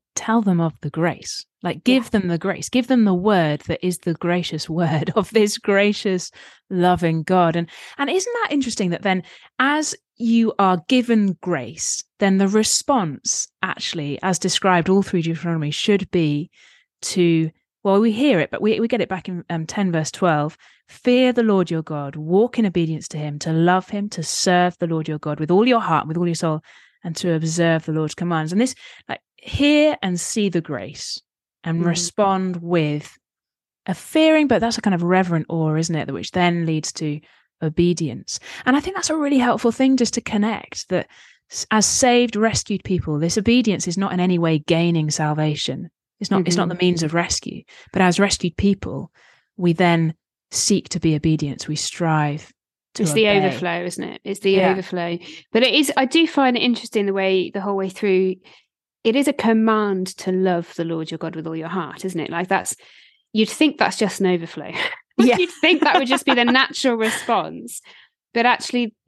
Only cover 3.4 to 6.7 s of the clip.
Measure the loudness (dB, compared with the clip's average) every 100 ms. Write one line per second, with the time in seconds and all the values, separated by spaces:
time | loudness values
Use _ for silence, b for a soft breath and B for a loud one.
3.4 | 2 -2 -4 -4 -4 -4 -4 -4 -2 -2
4.4 | -2 -6 -6 -2 0 0 -2 -2 0 2
5.4 | 2 0 0 2 2 0 -2 -4 -4 B
6.4 | B B -6